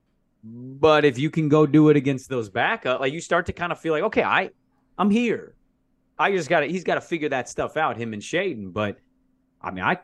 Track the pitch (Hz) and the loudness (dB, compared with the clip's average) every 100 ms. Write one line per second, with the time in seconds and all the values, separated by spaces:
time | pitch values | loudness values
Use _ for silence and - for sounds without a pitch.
0 | _ _ _ _ 110 117 127 135 156 151 | _ _ _ _ -20 -18 -16 0 4 6
1 | 147 120 151 160 151 151 151 156 151 147 | 4 2 -2 0 2 4 6 6 6 6
2 | 131 131 - 131 107 113 147 226 131 127 | 2 -2 -4 -6 -4 -2 -2 -2 -2 -2
3 | 135 160 - 175 180 185 175 165 160 156 | -2 -4 -2 -2 -2 -4 -6 -6 -2 0
4 | 208 - 98 123 190 - _ _ _ - | 0 0 2 2 0 -8 _ _ _ -2
5 | 208 214 240 147 78 - _ _ _ _ | 0 2 0 -2 -8 -20 _ _ _ _
6 | _ - 170 196 147 170 143 180 165 156 | _ -2 0 0 0 0 0 -4 -2 -4
7 | - 170 147 131 123 - 127 151 151 110 | -4 -6 -4 -4 -6 -6 -6 -2 -4 -4
8 | 117 107 98 165 196 123 95 90 104 - | -8 -10 -6 -4 -4 -6 -8 -6 -6 -6
9 | _ _ _ _ _ _ 87 92 98 - | _ _ _ _ _ _ -12 -6 -4 -4